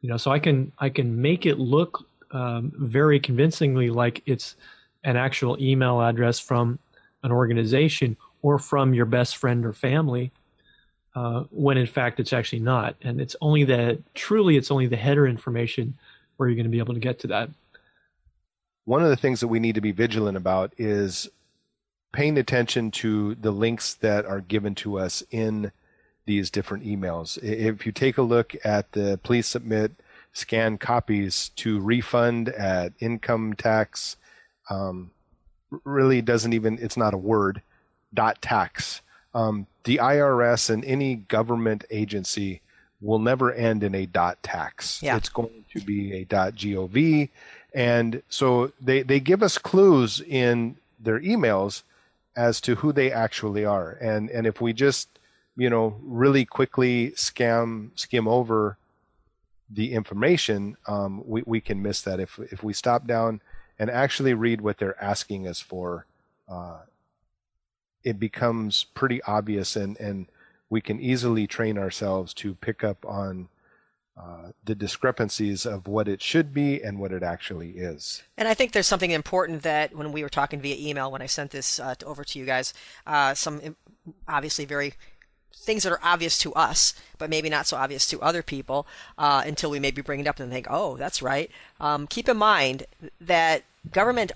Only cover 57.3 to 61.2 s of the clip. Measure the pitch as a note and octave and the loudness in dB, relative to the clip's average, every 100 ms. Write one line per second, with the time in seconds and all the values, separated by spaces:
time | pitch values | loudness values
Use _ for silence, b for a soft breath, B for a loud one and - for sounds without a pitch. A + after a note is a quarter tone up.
57.3 | - A#2+ A#2 A#2 A2+ G#2+ - - A#2+ A2 | 0 2 2 0 -4 -10 -10 -2 0 2
58.3 | A#2+ A#2 A2 G#2+ G2 _ _ _ _ _ | 2 2 2 0 -2 _ _ _ _ _
59.3 | _ _ _ _ G#2 A2+ A#2 G2+ G2+ C3 | _ _ _ _ -4 -2 -2 -4 0 2
60.3 | F3 - G#2 G2+ - - G#2 G2 G2 | 2 2 -2 -4 -10 -6 -4 -4 -8